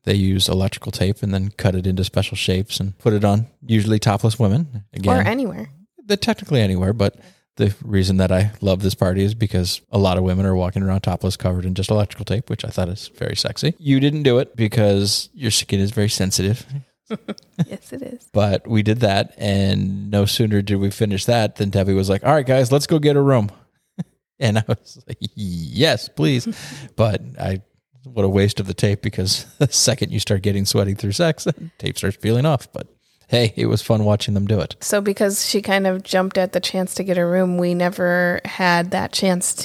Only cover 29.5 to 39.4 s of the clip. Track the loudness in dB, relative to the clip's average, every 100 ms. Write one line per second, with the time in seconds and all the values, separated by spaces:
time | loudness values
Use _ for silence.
29.5 | _ 0 2 0 0 -4 -4 -2 0 0
30.5 | 0 0 0 0 -2 -4 0 0 0 -4
31.5 | -6 -12 -10 -8 -4 -4 -2 0 2 2
32.5 | 0 -4 -14 -16 _ _ _ _ 2 2
33.5 | 0 0 0 0 2 4 2 0 0 0
34.5 | 0 -2 -6 -2 0 0 0 0 0 -2
35.5 | -2 0 0 0 -2 -2 0 0 0 0
36.5 | -2 -2 -4 -4 -4 -2 0 2 2 2
37.5 | 0 0 0 -2 0 0 2 0 -2 -6
38.5 | -2 2 2 0 -4 -4 -2 0 0